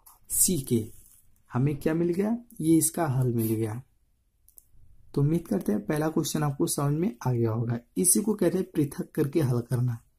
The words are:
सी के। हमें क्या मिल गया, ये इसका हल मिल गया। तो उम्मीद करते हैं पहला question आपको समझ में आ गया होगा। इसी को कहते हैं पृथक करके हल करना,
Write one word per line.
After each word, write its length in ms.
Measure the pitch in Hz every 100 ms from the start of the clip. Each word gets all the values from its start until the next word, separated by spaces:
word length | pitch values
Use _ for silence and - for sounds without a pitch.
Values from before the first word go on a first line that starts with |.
| - - -
सी 300 | - - 170
के। 220 | 131 117 104 - - - _ _ _
हमें 260 | 123 139 143
क्या 180 | 160
मिल 140 | 160 175
गया, 260 | 175 208 240 - -
ये 180 | 156 160
इसका 280 | 151 - 160
हल 240 | 127 127
मिल 200 | 117 110
गया। 280 | 110 113 117 - _ _ _ _ _ _ - - - - - -
तो 60 | -
उम्मीद 260 | 143 170 -
करते 240 | 196 180
हैं 80 | 202 -
पहला 220 | 151 156
question 340 | 160 151 156
आपको 240 | 151 139 165
समझ 280 | - 143
में 220 | 151 190 -
आ 120 | 131
गया 180 | 120 113
होगा। 280 | 113 117 117 - -
इसी 240 | 180 -
को 120 | 208
कहते 240 | 208 175 180
हैं 120 | 185
पृथक 380 | - 143 - -
करके 280 | - 143 170
हल 200 | 131 120
करना, 380 | 117 123 123 117 _